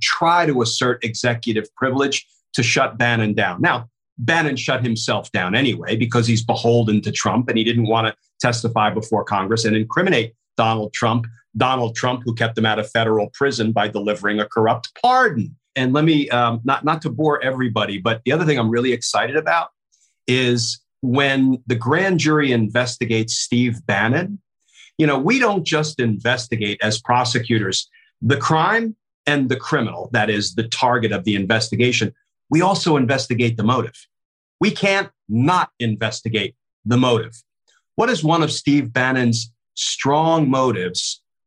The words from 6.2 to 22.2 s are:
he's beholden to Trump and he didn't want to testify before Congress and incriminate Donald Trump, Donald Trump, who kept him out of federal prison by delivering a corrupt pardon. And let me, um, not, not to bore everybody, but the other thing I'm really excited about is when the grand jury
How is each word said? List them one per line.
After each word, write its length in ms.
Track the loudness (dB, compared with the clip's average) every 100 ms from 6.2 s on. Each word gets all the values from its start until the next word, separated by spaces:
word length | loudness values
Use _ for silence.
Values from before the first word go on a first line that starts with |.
| 2
he's 180 | 2
beholden 560 | 0 0 2 2 4 0
to 100 | 0
Trump 360 | -2 -2 0 0
and 120 | 0
he 40 |
didn't 220 | 0 2 2
want 220 | 2 0
to 80 | -4 _ -4
testify 500 | -2 0 -2 0 0
before 340 | -2 -2 -2
Congress 420 | -2 -2 -2 -2 0
and 100 | 0
incriminate 580 | -2 0 0 0 -2 -8 _ -2
Donald 360 | 0 0 -4
Trump, 340 | -2 0 0 -4 -12 _ -2
Donald 380 | 0 0 -2 -2
Trump, 280 | -4 -2 -4
who 80 |
kept 240 | -4 -2 0
him 80 | 0
out 140 | 0
of 100 | -2
federal 400 | 0 2 0 0
prison 420 | -2 -2 0 0
by 160 | 0 0
delivering 520 | -2 -2 -2 -2 -2
a 80 | -2
corrupt 420 | 2 2 0 -4 -2
pardon. 560 | 2 4 2 0 -6 -8 _ -2
And 180 | 0
let 120 | 2 4
me, 220 | 2 2
um, 300 | 2 0 0
not, 200 | -2 0
not 200 | 0 -2
to 80 | -4
bore 320 | -2 0 0
everybody, 560 | -2 -2 0 0 0 -2
but 240 | -2 -2 0
the 60 |
other 140 | 0 2
thing 120 | 2
I'm 140 | 2
really 220 | 2 0
excited 420 | 0 -2 -2 0 -2
about 340 | 0 0 -2 _ _ _ _ _ -2
is 540 | 0 2 0 -2 -8 _ _
when 600 | -2 2 2 4 2 2 -2
the 80 | -4
grand 440 | 0 2 2
jury 320 | 2